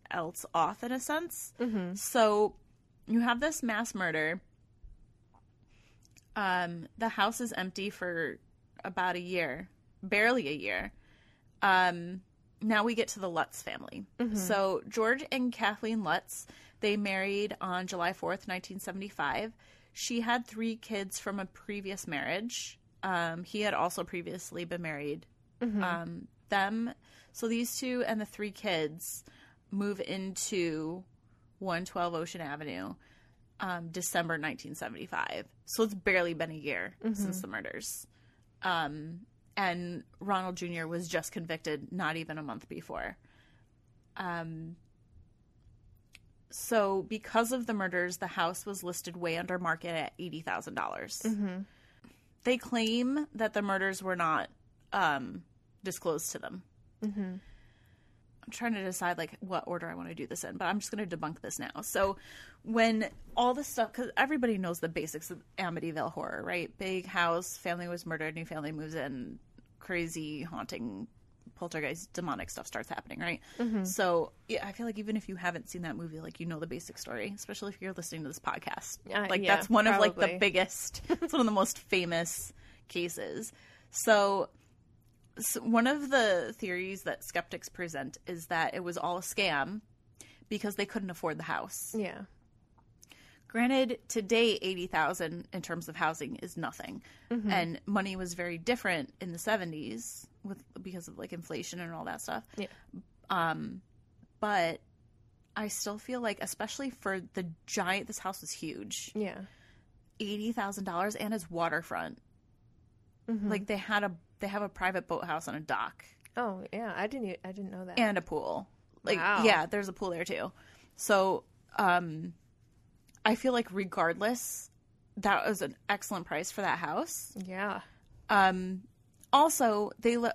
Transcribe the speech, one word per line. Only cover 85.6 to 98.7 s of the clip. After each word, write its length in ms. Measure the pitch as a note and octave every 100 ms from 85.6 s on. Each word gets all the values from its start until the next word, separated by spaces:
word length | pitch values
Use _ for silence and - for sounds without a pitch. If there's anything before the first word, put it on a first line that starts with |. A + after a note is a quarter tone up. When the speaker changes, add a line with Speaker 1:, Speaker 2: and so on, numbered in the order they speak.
Speaker 1:
one 260 | - A3+ A#3+
of 240 | D4 C#4
the 440 | C4+ A3 F3+ A#2 -
theories 440 | G3+ F3+ F#3 F#3+
that 200 | E3 -
skeptics 460 | - E3+ - E3+ -
present 500 | - F3 D3+ C3 - -
is 200 | E3+ D#3+
that 280 | E3 D#3
it 80 | -
was 140 | F3 F3
all 200 | E3 F3+
a 40 |
scam 600 | F3+ - G3 D3 C#3 G#3+ - - _ - - - -
because 260 | G#3+ G#3 G3
they 100 | G3
couldn't 240 | A3 F#3+
afford 280 | E3+ E3 D#3
the 60 |
house. 500 | E3 D#2 F#3+ - - A3
Speaker 2:
Yeah. 260 | F#3+ - G3 - _ _ _ - _ _ - - - - -
Speaker 1:
Granted, 540 | A3+ B3 C4+ B3+ B3 -
today, 500 | A3+ F#3+ A3+ A#3 G3+
eighty 260 | F#3 F#3 F3+
thousand 580 | D#3+ D3+ F3+ D#3+ E3+ -
in 100 | F#3
terms 260 | E3 E3+ E3
of 60 |
housing 400 | E3 D#3+ D#3+ D3 -
is 200 | F3+ -
nothing. 460 | C#3 - - - - - -
Speaker 2:
Mm-hmm. 200 | A#3+ G#3
Speaker 1:
And 280 | G3+ E3+ - -
money 300 | G3+ F#3+ F#3
was 180 | F3+
very 240 | F3 F3 E3+
different 560 | E3